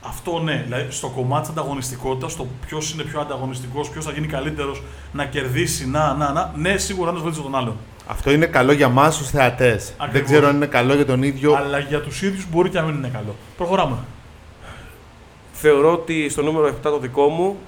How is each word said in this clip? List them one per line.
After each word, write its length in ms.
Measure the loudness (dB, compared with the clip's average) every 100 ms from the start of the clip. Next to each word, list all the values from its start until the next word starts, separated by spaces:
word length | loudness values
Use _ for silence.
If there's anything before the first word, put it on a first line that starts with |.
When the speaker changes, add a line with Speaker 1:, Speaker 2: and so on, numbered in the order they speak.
Speaker 1:
Αυτό 340 | -12 -10 -6 -4
ναι, 240 | -2 -4
δηλαδή 260 | -4 -6 -6
στο 180 | -8 -8
κομμάτι 320 | -4 -2 -2
της 100 | -2
ανταγωνιστικότητας, 800 | -6 -6 -6 -8 -6 -4 -4 -6
στο 140 | -8 -10 -10 -8
ποιος 260 | -6 -6
είναι 100 | -8
πιο 180 | -6 -6
ανταγωνιστικός, 680 | -6 -6 -6 -8 -8 -8 -8
ποιος 140 | -8
θα 60 | -8
γίνει 140 | -6 -4
καλύτερος, 560 | -4 -4 -4 -6 -6 -12 -16 -12
να 120 | -8
κερδίσει, 640 | -4 -4 -2 0 0 -2 -2
να, 260 | 0 2
να, 180 | 2 0
να, 200 | 0 -2 -2
ναι, 200 | 0 0
σίγουρα 340 | -2 -2 -2
ένας 120 | -2
βοήθησε 200 | -4 -6
τον 120 | -4
άλλον. 220 | -2 -2 -6 -12 -18 -10
Speaker 2:
Αυτό 240 | -4 2
είναι 140 | 4 4
καλό 260 | 4 6
για 140 | 6 6
εμάς 300 | 6 6 4
τους 100 | -4
θεατές. 540 | 2 2 4 2 2 -4
Δεν 80 | -8 -2
Speaker 1:
Ακριβώς. 240 | 0 4
Speaker 2:
ξέρω 180 | 6 6
αν 80 | 4
είναι 100 | 2
καλό 280 | 2 4
για 120 | 4 4
τον 160 | 2
ίδιο. 320 | 2 2 4
Speaker 1:
Αλλά 240 | 4 2 -2
για 220 | -2 -4
τους 220 | -4 -4
ίδιους 280 | -2 -2 -2
μπορεί 180 | 0 2
και 100 | 2
να 40 | -2
μην 80 |
είναι 140 | -2 -4
καλό. 220 | -6 -8 -12 -16 -8
Προχωράμε. 400 | -2 0 0 -2 -8 -16 -20 -20 -20 -20 -20 -18 -20 -20 -20 -20 -20 -20 -20
Speaker 3:
Θεωρώ 400 | 0 4 6 6
ότι 360 | 4 0 -2 -2
στο 140 | 0
νούμερο 240 | 0 2 0
επτά 240 | 0 -2
το 80 | -2
δικό 300 | -2 2 2
μου 280 | 2 -2 -4